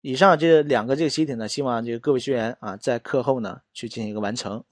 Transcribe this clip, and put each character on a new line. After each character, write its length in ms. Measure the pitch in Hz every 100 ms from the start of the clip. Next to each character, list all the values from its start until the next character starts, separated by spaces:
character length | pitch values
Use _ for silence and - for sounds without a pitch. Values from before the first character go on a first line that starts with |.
以 140 | 147 131
上 240 | 190 160
这 220 | 165 156
两 260 | 147 123 113
个 80 | 139
这 80 |
个 60 | 160
习 160 | - 156
题 80 |
呢， 120 | 117 107
希 160 | -
望 220 | 135 117
这 80 | 117
个 80 | 117
各 140 | 151
位 60 | 131
学 120 | 139
员 240 | 127 113 123
啊， 160 | 107 95
在 220 | - 117
课 220 | - 139
后 200 | 127 131
呢 200 | 104 - _
去 160 | - 113
进 140 | 117
行 80 | 107
一 20 |
个 60 | 107
完 120 | 104
成。 300 | 120 98 107 -